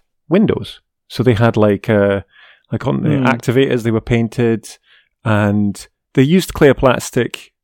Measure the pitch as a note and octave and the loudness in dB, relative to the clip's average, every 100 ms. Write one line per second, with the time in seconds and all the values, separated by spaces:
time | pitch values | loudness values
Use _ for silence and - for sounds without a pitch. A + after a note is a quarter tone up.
0 | _ _ - F3+ G#3+ - G2+ - _ _ | _ _ -2 0 2 -2 -6 -18 _ _
1 | _ - A#2+ G#2+ A#2 A2 G#2+ G2+ - G#2+ | _ -2 0 2 2 2 2 0 0 0
2 | G2+ G2 - _ - _ - B2 B2+ C3+ | 2 0 -6 _ -20 _ -10 -8 -4 -4
3 | D3+ C#3+ B2+ B2 - A#2+ C#3 B2+ A2+ A2 | -2 0 0 -2 -2 0 2 0 -2 -4
4 | - A#2+ A#2 - A#2 A2+ - - _ _ | -2 -2 -2 -2 -2 -2 -6 -20 _ _
5 | _ _ A2+ G#2 G#2 G#2 G2+ G2 - _ | _ _ -2 0 0 0 -2 -4 -14 _
6 | _ - C3+ F#3 - - D3 B2 C3 B2 | _ 0 2 2 0 2 2 4 2 0
7 | - C3 A#2+ - - _ | -2 -4 -4 -6 -20 _